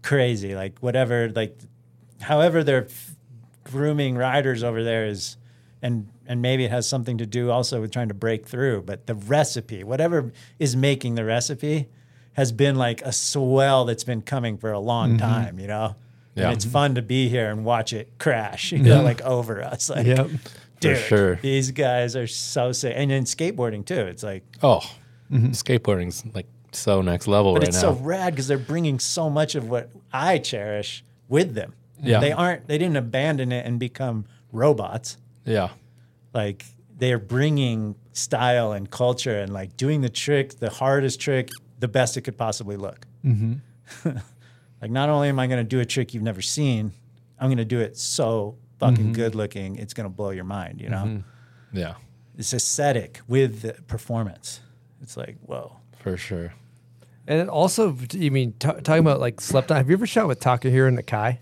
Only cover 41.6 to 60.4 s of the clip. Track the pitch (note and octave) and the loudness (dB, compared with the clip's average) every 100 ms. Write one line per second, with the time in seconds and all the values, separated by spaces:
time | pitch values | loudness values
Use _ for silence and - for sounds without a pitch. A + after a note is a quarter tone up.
41.6 | _ - B2 A#2 A#2+ B2+ A#2+ G2+ A2+ G#2 | _ -6 -2 2 0 0 -8 -6 -4 -4
42.6 | G2+ G2+ G2 - - - C3+ A2 A2+ C3 | -8 -8 -10 -12 -20 -4 0 2 0 -4
43.6 | - _ - - E3 B2+ - _ _ _ | -10 _ -20 -8 -8 -6 -12 _ _ _
44.6 | _ _ A2 B2+ C#3+ D3 C#3+ C3+ B2+ B2+ | _ _ -6 0 2 2 2 0 0 0
45.6 | A2+ B2+ A#2+ - A#2+ A#2 A2 F#2 - - | 0 0 0 -2 -2 -4 -4 -4 -6 -2
46.6 | C#3+ A#2 G#2+ - _ _ _ _ C3 B2+ | 0 0 -4 -8 _ _ _ _ 0 0
47.6 | A2 B2 A2 - - - A#2 A2+ G#2 A#2 | 0 0 -2 -4 -6 -2 0 0 -4 -10
48.6 | - _ C3 A#2 G#2+ A2+ A2+ G#2+ G2+ G2+ | -20 _ 2 4 2 0 -2 -2 -6 -6
49.6 | F#2+ G2 G#2+ - G#2 F#2 G2+ F#2+ F2+ G2 | -10 -10 -10 -10 -10 -6 -8 -6 -8 -8
50.6 | F2 - - G2 G#2+ G#2 - - - _ | -8 -10 -6 -4 -4 -6 -10 -20 -20 _
51.6 | _ F#2+ E2 E2+ - _ _ - - B2 | _ -8 -8 -10 -20 _ _ -10 -6 -4
52.6 | - - C#3+ B2 F#2+ - - B2+ C3 A2 | -2 0 0 0 -4 -16 0 4 4 0
53.6 | A2+ - - G#2+ - A#2 G#2 - - - | -10 -12 -10 -10 -4 -4 -4 -8 -16 -16
54.6 | - _ _ _ A#2+ - - - - C2 | -20 _ _ _ -16 -14 -14 -16 -12 -12
55.6 | - - _ - G2 F2+ - F2+ E2+ - | -12 -20 _ -10 -6 -6 -6 -8 -8 -12
56.6 | - _ _ _ - - - D#3 F3 D#3 | -20 _ _ _ -20 -20 -2 -2 0 2
57.6 | F#3 - G#3+ C3 B2 G3 D3+ C3+ B2 G#2 | 2 2 0 0 -8 -2 2 2 0 -2
58.6 | C#3+ - C#3 D#3+ D#3 C#3 A#2+ A2+ - C3 | -2 -2 2 6 6 4 0 -4 0 0
59.6 | C3 D3+ B2+ F#3+ A#3 A#3 G3 B2 | 4 2 4 2 4 2 2 2